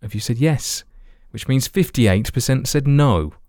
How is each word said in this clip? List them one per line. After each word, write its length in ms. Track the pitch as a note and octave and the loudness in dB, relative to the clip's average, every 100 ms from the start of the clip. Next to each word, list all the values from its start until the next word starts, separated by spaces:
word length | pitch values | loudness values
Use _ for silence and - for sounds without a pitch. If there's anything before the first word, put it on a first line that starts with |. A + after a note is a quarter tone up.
of 120 | G#2 | -10
you 60 | G#2 | -8
said 180 | - A#2 | -4 0
yes, 460 | D#3 C#3+ - - - - - _ - | 0 0 -4 -10 -12 -20 -20 _ -16
which 180 | - - | -12 -2
means 200 | C3 - | -2 0
fifty-eight 680 | G3 - - A2 F#2+ - | -2 0 2 2 2 0
percent 340 | B2+ - C3 - | -4 -2 -2 0
said 200 | D3 C#3 | -2 2
no. 460 | C#3+ C#3+ F2+ D2+ - | 4 4 2 -2 -8